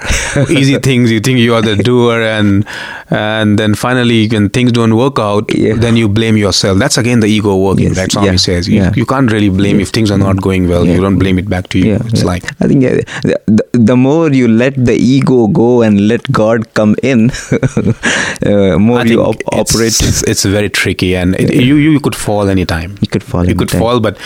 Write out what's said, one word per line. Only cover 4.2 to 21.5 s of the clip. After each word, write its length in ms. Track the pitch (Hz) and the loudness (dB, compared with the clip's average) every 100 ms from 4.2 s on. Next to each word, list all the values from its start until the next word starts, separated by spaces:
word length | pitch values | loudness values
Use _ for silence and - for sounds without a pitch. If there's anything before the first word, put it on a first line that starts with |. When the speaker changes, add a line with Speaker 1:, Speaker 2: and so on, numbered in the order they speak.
| 110 | 0
Speaker 2:
when 220 | 107 101 | 0 0
things 240 | 127 123 | 0 0
don't 240 | 117 113 110 | 2 2 2
work 220 | 139 139 | 0 -2
out, 360 | 107 104 117 - | -2 -2 -2 -2
Speaker 1:
Yeah. 200 | 107 113 | 0 0
Speaker 2:
then 200 | 117 117 | 0 2
you 140 | 110 | 0
blame 260 | 107 113 107 | 0 0 2
yourself. 420 | 101 - 107 95 | 0 0 0 0
That's 180 | 135 - | 0 0
again 240 | 117 123 | 0 2
the 60 | 107 | 2
ego 280 | 107 104 95 | 2 2 2
working, 300 | 95 - 87 | 2 0 0
Speaker 1:
Yes. 100 | 92 | -2
Speaker 2:
right? 140 | 92 | -2
Swami 160 | 104 101 | 0 0
Speaker 1:
Yeah. 40 | 92 | 0
Speaker 2:
says, 320 | - 87 98 | 0 -2 0
you, 140 | 101 | 0
Speaker 1:
Yeah. 100 | 90 | 2
Speaker 2:
you 120 | 117 117 | 0 0
can't 260 | 131 123 | 0 0
really 180 | 107 101 | 2 0
blame 280 | 95 101 104 | 0 0 0
Speaker 1:
Yeah. 60 | |
Speaker 2:
if 60 | 92 | -2
things 200 | 113 107 | -2 0
are 60 | 95 | 0
not 240 | 98 98 | 0 0
going 260 | 98 92 87 | 0 0 0
well. 180 | 87 85 | 0 2
Speaker 1:
Yeah. 100 | 87 | 2
Speaker 2:
You 60 | |
don't 160 | 95 92 | 0 0
blame 220 | 95 92 | 0 0
it 100 | 101 | -2
back 200 | 90 - | -6 -4
to 100 | 92 | 0
you. 120 | 110 | 0
Speaker 1:
Yeah. 60 | 101 120 | 0 -2
Speaker 2:
It's 120 | 110 | -2
Speaker 1:
Yeah. 20 | 90 | -2
Speaker 2:
like 160 | 90 - - | -2 -6 -4
Speaker 1:
I 60 | - | 0
think, 160 | 143 | 2
uh, 60 | 127 - - - | 0 -2 -4 -4
the, 180 | - - - | -4 -2 0
the, 160 | 107 - | 0 0
the 240 | 123 110 127 | 2 2 4
more 340 | 131 160 160 | 2 2 2
you 160 | 135 120 | 2 2
let 260 | 110 131 135 | 2 0 0
the 200 | 127 110 | 0 2
ego 500 | 117 135 131 123 107 | 2 2 2 2 2
go 340 | 85 117 123 | 2 2 2
and 280 | 110 101 104 | 2 2 2
let 200 | 117 - | 0 -2
God 420 | 113 107 117 110 | 0 0 0 -2
come 240 | - 107 104 | 0 0 2
in, 280 | 127 123 117 | 0 2 0
<laughs> 200 | - - 117 127 - - - - - - - - | -2 -4 -2 -2 -2 -2 -2 -4 -4 -6 -4 -2
uh, 320 | 101 98 82 | 0 2 2
more 220 | 110 123 | 2 2
Speaker 2:
I 40 | |
Speaker 1:
you 40 | 117 | 0
Speaker 2:
think 120 | 113 | 0
Speaker 1:
op-, 140 | 98 110 - | 0 -4 -4
Speaker 2:
it's, 220 | 107 107 107 | -4 -2 0
Speaker 1:
operate. 480 | 113 - - - - | 0 0 -2 -2 -2
Speaker 2:
it's 140 | 110 | -2
very 260 | 101 101 104 | -2 -2 -2
tricky, 460 | - 104 - 92 92 | -2 -4 -2 -2 0
and 200 | 90 - | 0 0
it, 180 | - | 0